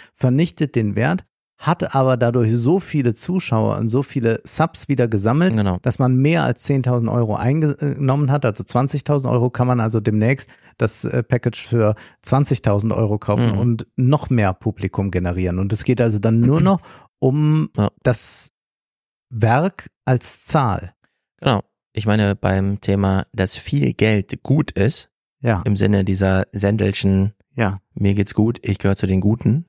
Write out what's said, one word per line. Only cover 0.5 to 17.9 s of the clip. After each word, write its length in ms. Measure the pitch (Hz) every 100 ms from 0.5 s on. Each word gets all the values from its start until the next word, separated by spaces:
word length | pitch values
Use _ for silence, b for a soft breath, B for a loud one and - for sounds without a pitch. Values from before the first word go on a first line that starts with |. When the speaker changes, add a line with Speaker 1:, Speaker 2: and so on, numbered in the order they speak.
| - 151
Speaker 1:
den 220 | 120 107 101
Wert, 300 | 131 185 - _ _ _
hat 360 | - 175 -
aber 220 | 139 131 123
dadurch 360 | 120 123 110
so 260 | 120 120 185
viele 320 | - 151 120
Zuschauer 640 | 107 - 180 - 113 110 101
und 140 | 113
so 120 | 123
viele 380 | 139 135 113 110
Subs 440 | - - 160 - -
wieder 180 | 131 120
gesammelt, 480 | 107 104 143 180
Speaker 2:
Genau. 220 | 110 98 90
Speaker 1:
dass 160 | - -
man 180 | 127 127
mehr 280 | 143 165
als 180 | 131 123
zehntausend 480 | - 139 123 123 113
Euro 260 | 120 113 104
eingenommen 920 | 117 151 151 139 143 135 135 143 143
hat. 160 | 147 123
Also 180 | 104
zwanzigtausend 640 | 101 120 135 143 - 147 123
Euro 200 | 120 120
kann 160 | - 123
man 120 | 123
also 220 | 110 110
demnächst 480 | 110 107 110 135 - B B -
das, 260 | 117 -
äh, 180 | - 123
Package 380 | - 123 123 -
für 320 | - 117 107 104 B B
zwanzigtausend 720 | - 135 143 127 110 101 110
Euro 240 | 110 107 107
kaufen 340 | - 104 120
Speaker 2:
Mhm. 60 | 101
Speaker 1:
und 280 | 120 110 - -
noch 340 | 127 143 -
mehr 240 | 120 101
Publikum 560 | 92 113 - 95 - 98
generieren. 480 | 87 90 87 92 90
Und 160 | 98
es 100 | 104
geht 160 | - 123
also 180 | 117 107
dann 220 | 113 113
nur 220 | 120 151
noch 180 | 190 190 B B B _
um 500 | 131 147 151 156 156 -
Speaker 2:
Ja. 140 | 101